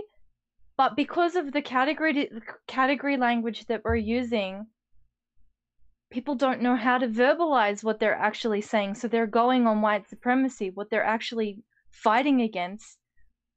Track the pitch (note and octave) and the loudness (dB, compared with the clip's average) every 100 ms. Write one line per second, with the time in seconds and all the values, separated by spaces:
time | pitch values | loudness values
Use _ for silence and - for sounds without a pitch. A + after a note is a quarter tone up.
0 | G#4 _ - _ _ _ - - C4 A3+ | -4 _ -20 _ _ _ -10 0 2 2
1 | C#4+ E4 F4 F4 C#4 C#4+ - B3+ C4+ D4+ | -2 2 2 0 -2 -4 -2 0 0 2
2 | D#4 C#4+ C#4 A3+ - - - B3 C4 C#4+ | 0 0 -2 -6 -16 -18 -8 0 2 2
3 | C#4 C#4 A#3+ A#3+ A3+ G#3 - A3 A3 A#3 | 0 0 2 0 -2 -8 -6 -4 0 -2
4 | G#3 A#3+ B3 A#3 F#3+ F#3+ A3 _ _ - | 0 -2 0 -2 -2 -8 -14 _ _ -20
5 | _ _ _ _ - _ _ _ - _ | _ _ _ _ -20 _ _ _ -20 _
6 | _ B3 C4 B3+ C4+ B3 B3 B3 B3 B3 | _ -8 -6 -2 0 0 0 2 2 0
7 | B3 A3 B3 D#4+ E4+ C4+ G#3 G3+ G#3+ G#3+ | 0 2 2 2 2 2 2 0 -4 0
8 | G#3+ - G#3 G#3+ A#3 G#3 G#3 A3 G3+ G3+ | 0 2 0 0 -2 -2 0 -2 -2 -6
9 | A3+ A3+ A3+ A3+ A#3+ B3+ A#3 G#3+ G#3+ G#3 | -2 -2 0 2 4 4 2 2 2 0
10 | - G#3+ B3 B3+ C4+ - F#3+ F#3 G#3 G#3+ | -4 -6 0 0 0 -2 -8 -6 -4 -2
11 | - A3 - A3+ A3 G3 _ _ _ - | 0 -2 -4 -4 -4 -6 _ _ _ -2
12 | A3 A3+ C#4+ C4 A3+ F#3 F3 G#3 - _ | 2 4 4 4 2 -2 -6 -8 -18 _
13 | _ _ - _ _ | _ _ -20 _ _